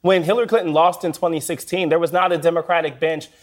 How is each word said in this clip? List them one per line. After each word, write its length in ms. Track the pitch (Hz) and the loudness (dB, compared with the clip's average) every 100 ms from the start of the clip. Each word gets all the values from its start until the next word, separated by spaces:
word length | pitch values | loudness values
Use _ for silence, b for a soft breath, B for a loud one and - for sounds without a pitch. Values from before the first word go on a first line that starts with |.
When 200 | 180 190 | 4 2
Hillary 240 | 160 220 233 | 2 0 2
Clinton 260 | 226 180 | 0 2
lost 320 | 151 175 175 | 2 2 2
in 80 | 175 | -6
twenty 280 | 151 175 160 | -2 -2 -2
sixteen, 500 | - 160 - 175 170 | -6 -10 -6 -4 0
there 80 | 160 | 2
was 120 | 170 | 2
not 220 | 175 185 | 0 0
a 60 | 175 | 2
Democratic 600 | 160 170 165 170 160 127 | 0 0 0 -2 -2 -2
bench 300 | 160 156 - b | -4 -4 -8 b